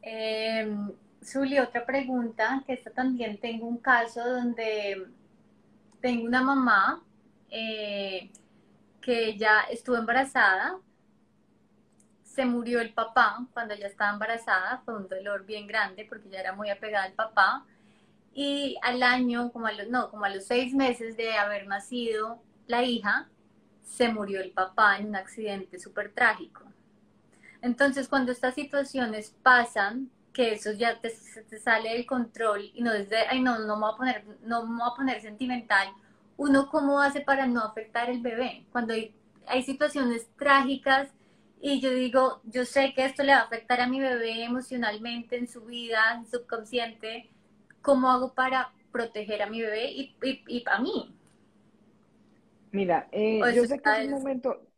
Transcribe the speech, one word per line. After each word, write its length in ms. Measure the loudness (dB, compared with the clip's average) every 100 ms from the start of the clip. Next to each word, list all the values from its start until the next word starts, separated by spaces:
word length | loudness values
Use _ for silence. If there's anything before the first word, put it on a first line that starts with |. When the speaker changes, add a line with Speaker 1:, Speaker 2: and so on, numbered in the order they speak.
| -10
Speaker 1:
Em, 840 | -6 -4 -2 -2 -2 -2 -4 -6 -10 _ _
Zuli, 340 | -6 -2 2 2
otra 260 | 2 -2
pregunta, 800 | -2 -2 0 -2 -2 -2 -2 -2 -4
que 60 |
esta 180 | -8 -6
también 480 | -2 0 0 -4 -6
tengo 260 | -6 -6 -6
un 120 | -4
caso 440 | 4 4 4 -4
donde 840 | -2 0 -2 -2 -2 -2 -2 -6 -10 -18 _ _ _ _ _ _ _ _
tengo 260 | -2 0 2
una 180 | 2
mamá, 600 | 4 4 6 6 4 0 _ _ _ _ _
eh, 800 | -8 -8 -6 -6 -6 -6 -8 -12 -20 _ _ _ _ _ _
que 280 | -2 0 0
ella 320 | 0 4 4 4
estuvo 240 | -6 -2 -2
embarazada, 840 | 2 0 2 4 4 4 0 -6 _ _ _ _ _ _ _ _ _ _ _ _ _ _
se 220 | _ -2 0
murió 360 | 0 0 -2
el 120 | 0
papá 540 | -2 0 4 4 2 -8
cuando 200 | -8 -8
ella 140 | -8 -10
estaba 260 | -2 -2
embarazada, 720 | 0 -4 -4 0 0 0 -6 -8
fue 100 | -10
un 120 | -8
dolor 340 | -8 -6 -8
bien 220 | -8 -12 -4
grande 400 | -2 -2 -4 -14
porque 200 | -16 -14
ella 140 | -10
era 120 | -8
muy 160 | -6 -6
apegada 360 | -6 -2 -2 -2
al 80 |
papá, 520 | -4 0 4 4 2 -8 _ _ _ _ _ _
y 460 | -6 -4 -2 -4 -2
al 180 | -2 2
año, 500 | 2 4 2 0 -4
como 140 | -4 -6
a 60 |
lo-, 180 | -6 -2
no, 220 | -2 -2
como 140 | -4 -4
a 40 |
los 160 | -4 -2
seis 300 | 0 2 2
meses 420 | 2 0 -6 -6
de 160 | -2
haber 320 | 0 0 -2 -4
nacido 760 | -6 -4 -4 -2 -2 -4 -8 _ _ -2
la 160 | 0
hija, 440 | 2 0 0 0 -2 _ _ _ _ _
se 280 | -20 0 0
murió 300 | 2 -4 -4
el 120 | -4
papá 480 | -2 -2 4 4 4
en 80 | -2
un 80 | -6
accidente 640 | -8 -8 -6 -6 -8 -14
súper 340 | -10 -8 -8
trágico. 600 | 2 2 2 -8 -18 -20 _ _ _ _ _ _ _ -20 -6 -4
Entonces, 420 | 2 2 2 0
cuando 240 | 0 0
estas 220 | 0 -2
situaciones 840 | -2 -4 -2 -2 -2 -2 -4 -10 _
pasan, 680 | 6 6 6 0 0 -2 -10 _ _
que 200 | 0 2
eso 180 | 2 -4
ya 300 | 0 0 0
te, 80 | -6
se 320 | -10 -16 -20
te 140 | -18 -6
sale 340 | 2 2 2
del 120 | -4 -2
control 640 | -2 -2 0 0 0 -4 -2
y 80 |
no 100 | 0
es 160 | 0 0
de, 80 | 0
"Ay, 240 | 2 2
no, 160 | 2 0
no 180 | -2 0
me 40 | 0
voy 40 |
a 40 | 0
poner, 280 | -2 -2 -8 -18
no 240 | -4 -4 -2
me 100 | -2
voy 120 | -2
a 40 | 0
poner 240 | -2 -2
sentimental", 640 | -8 -8 -4 -4 0 0 0 -8 _ _ _ -4
¿uno 320 | 4 4 4
cómo 320 | 2 2 4
hace 200 | 4 2
para 260 | 0 2 2
no 140 | 0
afectar 440 | -2 -6 -6 -4 -2
el 100 | -2
bebé? 460 | -4 -4 -4 -6 -6
Cuando 220 | -4 -2
hay, 220 | -4 -4 _ _ _ -2
hay 160 | -2
situaciones 640 | -2 0 0 2 0 0 -6 _
trágicas 720 | 4 4 4 -2 2 2 0 _ _ _ _ _
y 220 | -2 0
yo 80 | 2
digo, 480 | 0 2 4 2 0
"Yo 220 | -8 -6 0
sé 280 | 2 2 2
que 80 | -2
esto 180 | 0
le 100 | 6
va 60 | 6
a 40 | 4
afectar 360 | -4 -2 0
a 60 | 2
mi 120 | 0
bebé 440 | 0 0 -2 -4
emocionalmente, 920 | -4 -6 -4 -4 -4 -4 -8 -8 -6 -6
en 100 | -6
su 140 | -10 -14
vida, 480 | -12 -4 2 2 0
en 60 | -6
su 100 | -8
subconsciente, 920 | -6 -8 -4 -4 -4 -8 -12 -12 -16 _ _ _ _ _
¿cómo 300 | 4 4 6
hago 240 | 4 2 0
para 380 | 2 2 -2 _ _
proteger 500 | -6 -4 -6 -6 -4
a 80 | -4
mi 100 | -4
bebé 300 | -4 -2 -4
y, 240 | -6 -12 _
y, 220 | -4 -4 -6
y 160 | -6 -2
a 120 | 0
mí?". 360 | 0 -2 -6 -18 _ _ _ _ _ _ _ _ _ _ _ _ _ _ _
Speaker 2:
Mira, 360 | -2 2 0 0
eh, 340 | -2 0 2 4
Speaker 1:
O 20 |
Speaker 2:
yo 140 | 4
Speaker 1:
eso 20 | 2
Speaker 2:
sé 160 | 0
que 80 | 2
es 80 | 2
un 100 | 0
Speaker 1:
ya 20 |
es 0 |
Speaker 2:
momento 560 | -4 -4 -2 -2 -4 -10